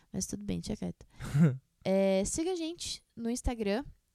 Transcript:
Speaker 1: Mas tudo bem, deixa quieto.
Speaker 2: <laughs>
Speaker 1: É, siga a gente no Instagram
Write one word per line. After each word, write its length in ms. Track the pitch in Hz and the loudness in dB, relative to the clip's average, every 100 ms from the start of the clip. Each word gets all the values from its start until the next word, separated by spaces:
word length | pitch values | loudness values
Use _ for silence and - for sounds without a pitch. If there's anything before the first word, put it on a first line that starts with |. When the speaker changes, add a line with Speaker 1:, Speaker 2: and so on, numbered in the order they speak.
| _ | _
Speaker 1:
Mas 140 | 185 - | -6 -6
tudo 160 | 202 | -6
bem, 180 | 202 175 | -6 -6
deixa 160 | - - | -6 -6
quieto. 300 | 180 - - - | -8 -10 -18 -12
Speaker 2:
<laughs> 420 | - 143 160 131 - _ 190 | -2 6 6 4 -6 _ 0
Speaker 1:
É, 380 | 190 196 190 | 4 4 2
siga 280 | 196 - 330 | 0 -2 -2
a 40 | 370 | -2
gente 460 | 320 339 - - _ | -4 -6 -10 -10 _
no 140 | - 226 | -8 -4
Instagram 560 | 240 - 240 196 208 285 - _ | -2 -2 -2 0 0 -4 -14 _